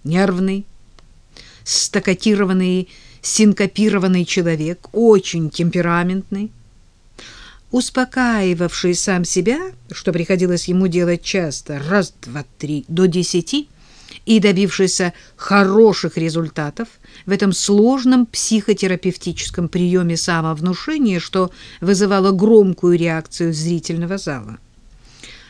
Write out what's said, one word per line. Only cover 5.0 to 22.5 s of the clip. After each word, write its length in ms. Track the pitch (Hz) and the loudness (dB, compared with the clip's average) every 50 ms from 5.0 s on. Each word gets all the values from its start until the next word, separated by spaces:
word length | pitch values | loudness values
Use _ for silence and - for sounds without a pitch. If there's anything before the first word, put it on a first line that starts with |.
| 233 226 214 190 190 - - 170 160 151 | 6 6 6 6 4 -2 -4 -4 -4 -4
темпераментный, 1000 | - - 170 170 - 180 170 175 170 175 180 180 185 190 185 - 196 196 208 220 - - - - _ _ _ _ _ _ _ - _ - - - - - - - - - _ - | -2 -2 -2 0 0 0 0 0 0 0 0 -2 -4 -6 -6 -8 -8 -8 -8 -10 -12 -20 -20 -20 _ _ _ _ _ _ _ -20 _ -20 -20 -20 -20 -20 -20 -20 -20 -20 _ -4
успокаивавший 1300 | - 254 240 - - 262 254 254 - 262 254 240 226 208 190 185 180 165 180 165 - - - 180 175 | -2 -2 -2 -2 -2 -4 -4 -2 -2 -2 0 0 0 0 0 0 0 0 -2 -4 -4 -2 -2 -2 -2
сам 300 | - - - 185 180 175 | 0 -2 -2 -2 -2 -2
себя, 340 | - - 185 170 214 254 311 370 381 - - - - | -2 -2 -2 0 0 -2 -2 -6 -8 -12 -16 -18 -16
что 200 | 170 - - - | -16 -6 -6 -4
приходилось 560 | 160 170 170 - 190 175 185 180 175 165 - | -2 -2 -2 -2 0 0 0 0 0 -2 -2
ему 200 | - 180 185 190 | -2 0 0 0
делать 340 | 185 165 180 175 170 175 170 | 2 0 0 0 0 -2 -4
часто, 580 | - - - 190 175 151 135 - - - 151 139 139 | -4 -4 -4 -4 -4 -4 -8 -10 -12 -12 -10 -8 -4
раз, 280 | 156 196 208 175 - _ _ - | 0 0 0 0 -2 _ _ -18
два, 220 | 120 120 123 - _ - | -12 -12 -12 -12 _ -14
три, 260 | _ - 143 151 147 - | _ -8 -6 -6 -6 -6
до 180 | - 165 170 185 | -4 0 2 2
десяти, 640 | 180 160 185 170 - - 175 175 - - 294 294 _ - _ - - - - - - - - - | 2 2 0 -2 0 -2 -2 -2 0 -4 -4 -4 _ -18 _ -20 -20 -20 -20 -20 -20 -20 -14 0
и 140 | - 226 220 | 2 4 4
добившийся 760 | 180 208 190 180 202 180 - - 190 180 - - 185 175 - - - - _ | 4 4 2 2 0 -2 0 0 0 0 0 -2 -2 -4 -4 -8 -20 -20 _
хороших 800 | - - - 196 202 202 190 190 214 226 214 180 - - 165 - | -14 -4 0 2 2 2 4 6 6 6 6 4 2 -4 -4 -4
результатов 680 | 170 160 165 151 170 165 151 - - 151 147 - - 233 - _ _ - - - - - | -2 -4 -2 -2 -4 -6 -4 -6 -6 -8 -8 -8 -10 -12 -12 _ _ -20 -20 -20 -16 -4
в 60 | 185 | -4
этом 200 | 202 190 202 202 | -2 2 2 0
сложном 760 | 175 - - - 202 208 214 240 269 269 233 254 262 254 247 | 0 0 0 2 4 4 6 4 2 2 2 4 4 4 2
психотерапевтическом 1400 | - - - - - 220 214 - - 208 - 196 185 180 175 - 180 170 - - 175 165 - - - - - 175 | 0 -4 -8 -2 0 0 0 2 0 0 0 0 -2 -2 -2 -2 -4 -4 -4 -8 -10 -8 -8 -10 -8 -6 -6 -6
приёме 500 | 160 - 175 180 180 180 185 175 170 165 | -2 -2 0 0 2 2 2 0 0 -2
самовнушения, 1000 | 160 - - 175 165 160 160 160 151 160 180 180 - - 302 311 302 269 214 185 170 | -2 -2 -2 -2 -2 -2 -2 -4 -2 -2 -4 -4 -4 -6 -6 -2 0 0 0 0 -2
что 320 | - - - 190 185 180 - - - - - - | -4 -4 -2 -2 -2 -2 -4 -16 -20 -20 -14 -6
вызывало 500 | 170 180 202 180 208 190 202 196 185 196 | 0 0 2 2 2 2 2 2 2 2
громкую 680 | 196 175 202 220 | 2 2 4 6